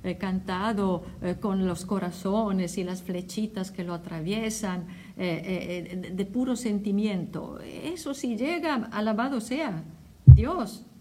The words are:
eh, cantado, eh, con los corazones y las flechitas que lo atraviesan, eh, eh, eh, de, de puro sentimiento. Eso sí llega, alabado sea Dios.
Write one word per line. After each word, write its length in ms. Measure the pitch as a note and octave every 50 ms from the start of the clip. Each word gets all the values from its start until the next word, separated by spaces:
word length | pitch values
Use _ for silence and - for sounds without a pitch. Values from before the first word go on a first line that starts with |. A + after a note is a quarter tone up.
| -
eh, 140 | F#3+ F3 -
cantado, 880 | - F#3+ F#3 F#3 F#3 - F#3 F#3 G3 A3 A3+ G3+ G3+ F#3+ F3+ E3+ F3 - - -
eh, 140 | - F3+ F3+ F3+
con 260 | - G#3+ F#3+ F#3+ F#3+
los 200 | F#3 F3 E3 -
corazones 920 | - G#3+ F#3+ F3 F3+ E3+ - - G3 G3 A3 A3+ G#3 G3 F#3 F#3 E3+ E3+ -
y 60 | F#3
las 200 | F3+ F#3 F#3 -
flechitas 680 | - F3+ F3+ F3+ F3+ - A3 G#3+ G#3+ - G3 F#3 F#3+
que 140 | - - F3
lo 80 | F3 F3
atraviesan, 960 | E3+ E3+ - E3+ D#3+ D#3 E3+ G3+ A3 A3+ A3 A3 - - F#3+ F3+ F3+ E3+ - - - - - -
eh, 260 | - F#3 F3+ E3 D3+ E3
eh, 420 | F#3+ F#3 F3 - - F3 F3+ E3+ F3
eh, 40 | F3+
de, 140 | F#3 F3+ -
de 140 | F#3 F#3 G3
puro 320 | F#3+ - B3 B3+ C4 B3 A#3
sentimiento. 1000 | - A3+ G#3 G3+ G3+ G#3 G3 G3+ G#3+ G#3+ G3+ F3+ E3 - - - - - - -
Eso 540 | - - C#2 - - D4 F4 F4 - C#4 C#4
sí 220 | C4+ - B3 A#3
llega, 540 | G#3 B3 D4 F4 E4+ D4+ D#4+ D4 B3 - -
alabado 480 | - G#3 G#3+ A3 A3 G#3 A#3+ C4+ C#4 A#3+
sea 440 | G#3 - B3+ D4 D#4+ C4+ F#3 D#3+ D#3 - - - - - - - -
Dios. 580 | - - - A3 C4+ F4 F4+ A#3 - - - - - - -